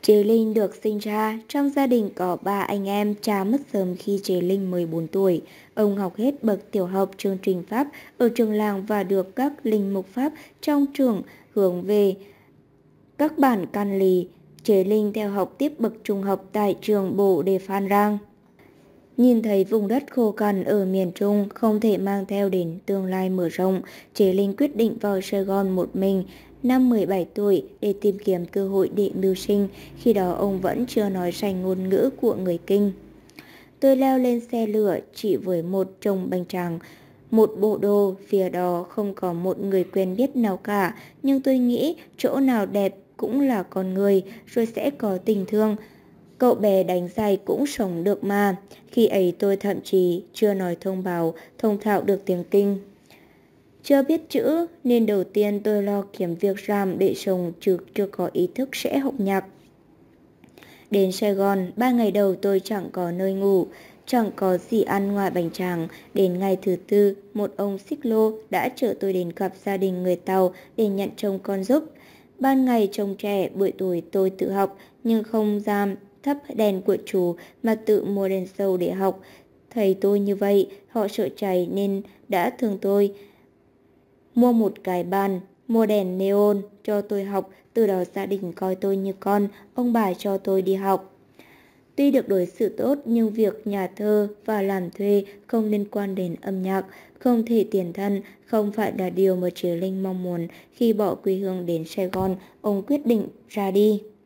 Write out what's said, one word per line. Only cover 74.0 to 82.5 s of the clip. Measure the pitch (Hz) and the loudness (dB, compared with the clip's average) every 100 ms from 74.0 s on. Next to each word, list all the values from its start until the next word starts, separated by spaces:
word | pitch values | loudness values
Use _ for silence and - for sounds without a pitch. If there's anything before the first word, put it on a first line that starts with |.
| 170 | -4
tôi | 196 190 | 0 0
tự | 190 185 | 0 -4
học, | 196 196 - - _ | 0 -2 -4 -20 _
nhưng | 226 226 | 0 0
không | 220 220 214 208 | 0 0 0 0
dám | 208 208 202 190 - _ | -2 0 -2 -4 -12 _
thắp | - 285 - | -4 -4 -6
đèn | 214 214 190 | 0 0 0
của | 190 190 - | 0 -2 0
chú | 196 175 170 - _ | -2 0 -2 -12 _
mà | 226 | -2
tự | 220 220 214 | -2 2 2
mua | - 202 190 | 2 -2 -2
đèn | 190 185 - | -2 -6 -4
dầu | 196 185 | 0 0
để | 170 | -2
học. | 185 196 190 - - _ _ _ | 0 -2 -2 -12 -20 _ _ _
Thấy | - 196 | -2 0
tôi | 190 196 202 | 2 2 2
như | 202 196 | 0 0
vậy, | 202 202 190 - _ | 2 2 2 -4 _
họ | 226 208 | -4 -4
sợ | - 185 - | -2 -4 -4
cháy | 202 185 175 | -2 0 0
nên | 190 202 196 196 - _ | -2 -2 -4 -6 -20 _
đã | 190 185 | -2 -2